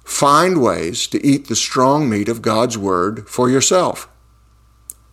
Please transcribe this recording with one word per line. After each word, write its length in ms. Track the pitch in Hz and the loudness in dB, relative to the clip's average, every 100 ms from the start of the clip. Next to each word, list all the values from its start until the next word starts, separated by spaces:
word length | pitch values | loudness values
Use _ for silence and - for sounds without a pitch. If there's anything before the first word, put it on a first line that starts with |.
Find 600 | - - 143 151 180 175 | -10 0 4 4 4 2
ways 420 | 113 85 82 117 - | 0 0 -4 -6 -6
to 180 | - | -2
eat 240 | 143 139 - | 0 0 -2
the 80 | 113 | -6
strong 540 | - 131 131 147 139 | -4 0 2 2 0
meat 180 | 104 104 | -2 -2
of 140 | 113 | -4
God's 360 | 110 110 127 110 | -2 0 0 -2
Word 520 | 98 92 95 113 - | -2 0 0 -4 -6
for 220 | - 127 | -2 0
yourself. 580 | 131 - 185 139 - - _ _ _ _ _ _ _ - - _ | 2 2 2 0 -4 -14 _ _ _ _ _ _ _ -20 -20 _